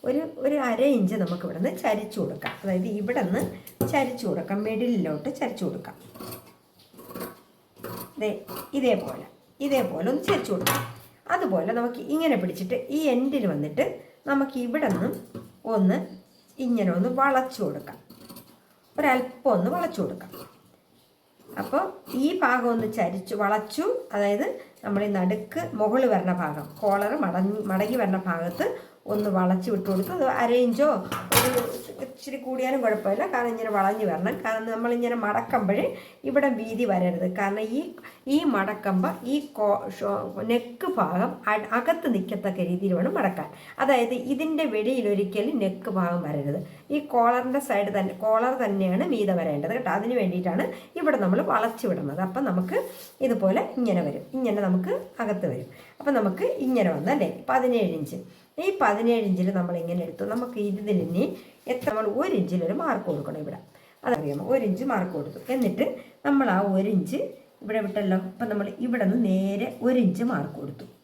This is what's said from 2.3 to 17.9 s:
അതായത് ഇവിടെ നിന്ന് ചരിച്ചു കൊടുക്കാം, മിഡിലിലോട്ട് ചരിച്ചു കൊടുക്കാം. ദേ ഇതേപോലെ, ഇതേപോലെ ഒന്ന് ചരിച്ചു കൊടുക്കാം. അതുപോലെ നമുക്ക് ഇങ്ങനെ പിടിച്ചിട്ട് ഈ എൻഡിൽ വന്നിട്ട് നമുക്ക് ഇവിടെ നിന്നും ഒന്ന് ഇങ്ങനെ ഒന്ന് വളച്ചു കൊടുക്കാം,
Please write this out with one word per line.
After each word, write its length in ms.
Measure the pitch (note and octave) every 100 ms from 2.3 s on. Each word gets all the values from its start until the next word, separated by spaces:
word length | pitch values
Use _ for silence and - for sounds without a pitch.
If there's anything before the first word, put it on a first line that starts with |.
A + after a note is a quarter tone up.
| - - -
അതായത് 260 | G3 F#3 F#3 G#3
ഇവിടെ 220 | G3 C4 F#3
നിന്ന് 160 | A3 - - - - -
ചരിച്ചു 320 | D4 B3+ B3 G#3
കൊടുക്കാം, 300 | F#3 - G3+ G#3+
മിഡിലിലോട്ട് 600 | A3 B3 A3 D#3+ D3+ C4+ C#4
ചരിച്ചു 240 | B3 - F3+
കൊടുക്കാം. 280 | - - - - - B2 - - - _ _ - - - - - - _ _ _ - - - - -
ദേ 80 | G#3+ - - - - C#4
ഇതേപോലെ, 480 | B3+ G3 - - - - _ _ C#4
ഇതേപോലെ 400 | C4+ F3+ D#3+ G3
ഒന്ന് 100 | D4 -
ചരിച്ചു 220 | - -
കൊടുക്കാം. 260 | F#3+ - - - - - _ -
അതുപോലെ 360 | F4 - F#3 F3+ A#3
നമുക്ക് 220 | A#3+ - G#3+
ഇങ്ങനെ 220 | D4+ E4 G#3+
പിടിച്ചിട്ട് 340 | F3+ - F#3 B3 - D4
ഈ 40 | D4+
എൻഡിൽ 320 | A#3+ C4+ C4+ G3+
വന്നിട്ട് 320 | D3 D3+ - D#4 - - - -
നമുക്ക് 260 | C#4 C#4 B3+ A#3+
ഇവിടെ 220 | D#4 C4+
നിന്നും 180 | E3+ A#3+ - - - - - -
ഒന്ന് 240 | A3 F#3 G#3+ - - _ _ _ - B3+
ഇങ്ങനെ 240 | A#3 F#3+ F3
ഒന്ന് 140 | A#3 B3+
വളച്ചു 400 | C#4 C4 C4 -
കൊടുക്കാം, 340 | F3 - -